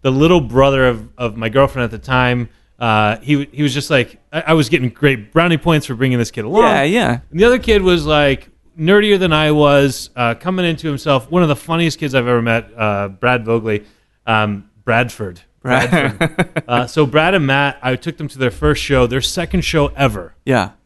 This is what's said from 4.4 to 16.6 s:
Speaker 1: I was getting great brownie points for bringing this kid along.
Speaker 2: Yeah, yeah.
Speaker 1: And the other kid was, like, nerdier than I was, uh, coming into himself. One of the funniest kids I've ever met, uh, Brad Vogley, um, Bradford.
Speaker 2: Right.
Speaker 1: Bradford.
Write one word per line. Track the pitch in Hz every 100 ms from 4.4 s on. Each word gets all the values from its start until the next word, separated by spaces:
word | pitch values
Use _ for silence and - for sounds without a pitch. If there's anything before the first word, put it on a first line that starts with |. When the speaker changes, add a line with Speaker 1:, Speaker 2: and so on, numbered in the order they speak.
| 156
Speaker 1:
I |
was | 160 123
getting | 147 123
great | - 143 127 104
brownie | 156 170 160
points | 170 156 -
for |
bringing | 120 131 123
this | 117
kid | -
along. | 107 190
Speaker 2:
Yeah, | 233 151
yeah. | 143 214 175 120 -
Speaker 1:
And | 156
the |
other | 226 247
kid | 247 214
was, | 185 175 147
like, | 151 147 135 - _ _ 165
nerdier | 160 208 208 196
than | 180
I | 156 156
was, | 151 147 143 139 127 - -
uh, | 120
coming | 117 175 185 180
into | 160 160
himself. | 143 156 135 120
One | 170
of | 170
the | 143
funniest | - 165 170 -
kids | 151
I've | 131 120
ever | 123
met, | 117 113 113 -
uh, | 107 101 101
Brad | 95 123 127
Vogley, | 110 117 113 104 104 _ _ _ -
um, | 110 107 101 - _
Bradford. | - 113 123 - 101 87 _ _
Speaker 2:
Right. | 123 127 123
Speaker 1:
Bradford. | 165 139 - 160 - 180 -